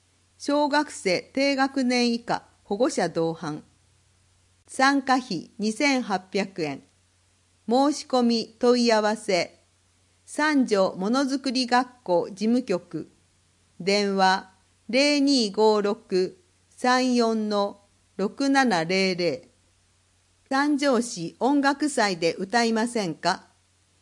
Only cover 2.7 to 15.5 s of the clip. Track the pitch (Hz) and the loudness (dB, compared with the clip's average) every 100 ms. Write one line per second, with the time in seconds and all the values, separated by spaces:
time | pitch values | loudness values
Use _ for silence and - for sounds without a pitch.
2.7 | 202 269 - 180 170 165 165 156 151 - | -2 -2 0 -2 -2 -4 -4 -8 -10 -14
3.7 | _ _ _ _ _ _ _ _ _ _ | _ _ _ _ _ _ _ _ _ _
4.7 | - 262 277 269 262 262 170 - _ 208 | 0 2 2 0 -2 -2 -8 -10 _ -6
5.7 | 214 190 254 233 190 - 196 196 185 151 | -2 0 0 -2 -6 -4 -6 -6 -6 -8
6.7 | 135 - _ _ _ _ _ _ _ - | -8 -16 _ _ _ _ _ _ _ -2
7.7 | 247 277 285 - 254 240 233 - - 247 | 2 2 0 -2 0 2 0 -4 -2 2
8.7 | 247 240 220 214 214 - 180 - - _ | 4 4 2 2 -2 -2 0 -2 -8 _
9.7 | _ _ _ _ _ - - 302 294 220 | _ _ _ _ _ -14 -2 0 2 2
10.7 | 202 190 165 190 254 277 269 269 254 247 | 2 0 0 -2 -2 -2 -4 -4 -4 0
11.7 | 247 247 - - 175 - 208 214 240 247 | 0 0 -8 -2 -2 -2 -4 0 0 0
12.7 | 175 - 156 - _ _ _ _ _ _ | -4 -4 -12 -12 _ _ _ _ _ _
13.7 | _ 180 202 202 196 185 190 - _ _ | _ -2 0 0 2 2 2 -4 _ _
14.7 | _ - 233 285 294 277 277 214 | _ -4 2 2 2 2 2 0